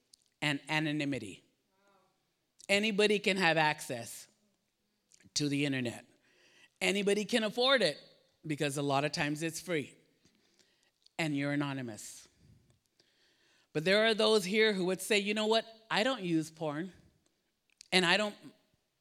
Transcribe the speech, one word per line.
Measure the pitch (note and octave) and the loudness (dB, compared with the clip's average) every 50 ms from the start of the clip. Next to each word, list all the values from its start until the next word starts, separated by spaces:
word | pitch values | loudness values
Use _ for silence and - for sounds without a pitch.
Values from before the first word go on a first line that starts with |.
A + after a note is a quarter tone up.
| _ _ - _ _ _ _ _ | _ _ -20 _ _ _ _ _
and | D3 D3 C#3+ C#3 - D#3+ | -2 -2 -2 -4 -4 -4
anonymity. | D#3 D#3 D#3 D#3 D3 D3+ C#3+ C#3+ C#3 A#2+ A2 G2 F2 - _ _ _ _ _ _ _ _ _ _ _ _ _ _ _ _ _ _ _ _ _ _ _ _ - | -2 -2 0 -2 -2 -2 -4 -4 -4 -6 -8 -10 -14 -18 _ _ _ _ _ _ _ _ _ _ _ _ _ _ _ _ _ _ _ _ _ _ _ _ -2
Anybody | - G3 G3+ G#3 A3 G#3 F#3+ G#3 G#3 G#3+ | 0 2 2 2 2 2 2 4 4 2
can | G3+ - G3 F#3+ | 2 2 0 0
have | F#3+ F#3 E3 D#3+ | 4 4 4 4
access | D#3+ D#3 D3+ D3+ - - - C3 A#2 A2+ - - - - - _ _ _ _ _ _ _ _ _ _ _ _ _ _ _ _ - _ _ - _ | 4 4 2 2 -2 -6 -8 -8 -8 -8 -12 -14 -16 -18 -20 _ _ _ _ _ _ _ _ _ _ _ _ _ _ _ _ -20 _ _ -8 _
to | - D3 C#3+ | -2 -2 0
the | C#3+ C#3+ D3 | 0 0 0
internet. | C#3+ C3+ C3 B2 A#2 A2 G#2+ - _ _ _ _ _ _ _ _ _ _ _ - _ _ _ | 0 0 -2 -2 -4 -6 -8 -14 _ _ _ _ _ _ _ _ _ _ _ -20 _ _ _
Anybody | F#3 F#3 F#3 G3+ G3 G3+ G3+ G#3+ G#3 | -2 0 0 0 0 0 0 0 0
can | - A#3 A#3 A3 | -2 -2 0 0
afford | G#3 G#3+ A#3+ B3 C4 C#4 B3 | -2 -2 0 2 4 4 4
it | G3 D#3 C#3 - - - _ _ _ _ _ _ - | 4 2 0 -2 -10 -20 _ _ _ _ _ _ -8
because | D#3 D3+ C#3 D#3 C#3+ C3 | -8 -4 -2 -2 -2 -2
a | D3+ | -2
lot | C#3+ C#3+ C3+ C#3 D3 | 0 2 2 2 2
of | D3+ | 0
times | - F3 D3+ D3 D3+ D3 E3 | -2 -2 -2 -2 -2 -4 -4
it's | D#3+ D#3 - | -6 -6 -8
free | - F3+ F3 D3+ B2 - - _ _ _ _ _ _ _ _ _ _ _ _ _ _ _ _ _ _ _ _ _ _ _ _ | -6 -4 -4 -4 -4 -6 -12 _ _ _ _ _ _ _ _ _ _ _ _ _ _ _ _ _ _ _ _ _ _ _ _
and | - E3 D#3 D3 | -4 -4 -2 -2
you're | C#3 C#3+ C#3+ | -2 -2 -2
anonymous. | C#3+ D3 C#3+ C#3 C3+ C3+ B2+ A#2 G#2+ G2+ - - - - - - _ _ - - - _ _ _ _ _ _ _ _ _ _ _ _ _ _ _ _ _ _ _ _ _ _ _ _ | -2 -2 -2 -4 -4 -6 -8 -10 -10 -12 -14 -16 -18 -20 -20 -20 _ _ -20 -20 -20 _ _ _ _ _ _ _ _ _ _ _ _ _ _ _ _ _ _ _ _ _ _ _ _
But | D#3 D#3 | -4 0
there | F#3 G3 G#3+ A3 | 2 4 4 4
are | A3+ A3 | 2 2
those | G#3 G#3+ G#3+ A3 G#3+ F3 | 4 4 4 4 4 2
here | F3+ G#3+ A3 A3 A3 G#3 | 2 2 4 4 4 2
who | F#3+ F3 | 0 0
would | F3+ F#3 F3 | -2 -2 -4
say, | - - A3 G#3 | -2 0 0 0
"You | G3+ G#3 G#3+ | 2 0 -2
know | A3 G#3+ | -2 0
what? | G#3+ A3+ A3+ A3 - - - - _ | 2 0 0 0 -2 -12 -20 -8 _
I | D#3 F#3 A3+ | 0 0 2
don't | C4 C4+ A#3 | 0 -2 -2
use | F#3+ F3 E3 D#3+ D#3 D#3 | -2 -2 -2 -2 -2 -4
porn, | - - E3+ D3+ C#3+ D3+ F3+ F#3+ - - _ _ _ _ _ _ _ _ _ _ _ _ _ _ _ _ - _ | -8 -8 -8 -6 -6 -6 -8 -10 -12 -18 _ _ _ _ _ _ _ _ _ _ _ _ _ _ _ _ -8 _
and | - F#3 F3+ | 2 2 4
I | E3+ F#3 | 4 2
don't | G3+ G#3+ G#3 G3 - - - - _ _ _ _ _ _ _ _ _ | 2 2 -2 -6 -10 -18 -20 -20 _ _ _ _ _ _ _ _ _